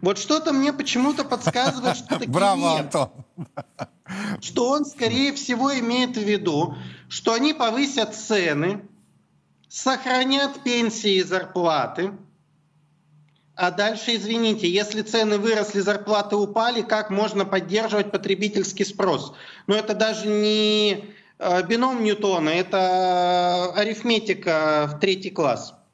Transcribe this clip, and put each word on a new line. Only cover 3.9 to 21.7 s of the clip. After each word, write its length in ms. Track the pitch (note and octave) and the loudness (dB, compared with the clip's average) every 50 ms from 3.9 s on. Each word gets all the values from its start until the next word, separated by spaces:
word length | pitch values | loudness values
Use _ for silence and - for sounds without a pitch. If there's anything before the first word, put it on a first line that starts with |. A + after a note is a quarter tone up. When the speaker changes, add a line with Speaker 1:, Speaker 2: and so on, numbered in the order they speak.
| _ _ _ - F#3 G3 G#3 G#3 G3+ - | _ _ _ -14 -12 -8 -6 -6 -8 -8
Speaker 1:
Что 300 | - - - - A#3+ B3 | -10 -4 0 0 2 2
он, 140 | C4+ D4+ D4 | 2 0 0
скорее 480 | - - - A#3+ A3+ A3+ B3+ C4+ C#4+ C#4+ | -2 -4 -2 -2 0 2 2 0 0 0
всего, 440 | - - - B3 A3+ B3+ C#4 C#4 B3+ | -4 -4 -4 -2 0 2 0 0 0
имеет 380 | A#3 A#3 A#3+ B3+ B3+ B3 B3 | 0 0 2 0 0 0 0
в 40 | A3 | -2
виду, 540 | G#3 G3+ G#3+ G3 F3 F3 D3+ C#3+ A#3+ - - - - - - - - - | 0 0 0 0 0 0 2 2 0 0 -2 -8 -12 -14 -16 -18 -18 -12
что 240 | - - - - A3+ | -12 -4 0 0 0
они 180 | A#3 B3+ D4+ D#4 | 2 2 0 2
повысят 640 | - C4 A3+ A3 B3+ C#4+ C4+ - B3 A3 G#3+ - | 2 0 0 2 0 -2 -2 0 -2 -2 -2 -4
цены, 680 | - - - A3 G3+ F3+ E3 D3+ C#3+ D3+ F3+ G3+ G3+ - - - _ _ _ _ _ _ _ _ _ _ _ _ _ _ _ | -12 -4 0 0 2 2 2 0 0 0 -2 -2 -4 -8 -16 -20 _ _ _ _ _ _ _ _ _ _ _ _ _ _ _
сохранят 960 | - - - C4 C4 B3+ - B3 B3+ B3+ C4 C4 C4+ C#4 C#4 C#4 C#4 - - | -14 -4 -2 0 0 0 0 0 0 2 2 2 2 2 2 0 -2 -4 -2
пенсии 520 | B3 A#3+ A#3+ A#3 A3+ A3 A3+ - G#3+ G3 | 0 0 2 0 0 -2 -2 0 2 2
и 60 | F#3 F#3 | 2 2
зарплаты. 920 | D3+ E3+ F#3 F3 - - F#3 F3 E3+ D#3+ D3 B2+ A#2 - - F3 G3 G3+ - - - _ _ _ _ _ _ _ _ _ _ _ _ _ _ _ _ _ _ _ _ _ _ _ _ _ | 2 0 -2 -2 -2 -4 0 2 2 2 2 0 -2 -2 -4 -4 -4 -4 -8 -18 -20 _ _ _ _ _ _ _ _ _ _ _ _ _ _ _ _ _ _ _ _ _ _ _ _ _
А 160 | - F#3 F3+ | -2 -2 -2
дальше, 460 | F3 F3+ G3+ G#3+ A3+ A3 - - A#3 | 0 0 0 0 0 -2 -4 -4 -4
извините, 520 | A3 F#3+ G#3 A3+ A#3 A#3 A3 G#3+ A3 - E3+ | -2 -2 -2 0 0 2 2 0 2 0 0
если 340 | F3 G3 G#3 G#3 G#3 G#3+ G#3+ | 2 2 0 0 -4 -6 -6
цены 360 | A3 - A#3 A3 G#3+ G#3 G#3 | -2 0 2 2 2 2 0
выросли, 420 | G3+ A3+ A3+ G#3+ G3+ G#3 - G3+ | 2 2 2 2 0 -2 -2 -2
зарплаты 540 | F#3+ F#3+ G#3 G3+ G3+ G#3 G#3+ G#3 G3+ G#3 G#3+ | 0 0 0 -2 0 0 0 0 0 0 0
упали, 480 | G#3 G#3 G3+ G3+ A3+ A3 A#3+ B3 A3+ G3+ | 0 0 0 0 0 0 2 0 -2 -2
как 280 | - A3 G#3+ G#3 G#3+ | 0 0 -2 0 -2
можно 340 | G3 G3 G#3+ G#3+ F3 G3 G3 | 0 0 0 0 0 -2 -2
поддерживать 680 | G3 G3 F#3+ F3+ D#3+ F#3 G#3+ A3 G#3+ G#3 G#3 G3 G#3 | 0 0 -2 -2 0 0 0 0 2 0 0 0 0
потребительский 760 | - F#3+ - G3 G3 F3 G3+ G#3 G#3 G3+ F#3 - - - G3+ | -2 -4 0 0 -2 0 0 -2 0 -2 -4 -4 -2 -4 -4
спрос? 500 | F#3+ - - G3+ F#3 D#3+ B2+ - - - - - - - - - | -4 -2 -2 0 0 0 0 -2 -8 -14 -18 -20 -20 -20 -16 -2
Но 80 | - G3 | 0 0
это 180 | G#3+ A3 G#3+ G#3+ | 0 0 -2 0
даже 320 | F#3 A3 A3 A3 A3 F#3+ G#3+ | 0 0 0 0 -2 -2 -2
не, 760 | G#3 G#3 G#3 G#3+ G#3+ G#3+ G#3+ G#3+ G#3+ G#3+ G#3+ G#3 G3+ G#3 G3+ - - - - - _ _ | 0 2 2 2 2 2 2 2 2 4 2 2 0 -2 -6 -14 -18 -20 -20 -20 _ _
э, 240 | - F#3 F3 F3+ F3+ | -2 0 2 2 2
бином 360 | E3 | 2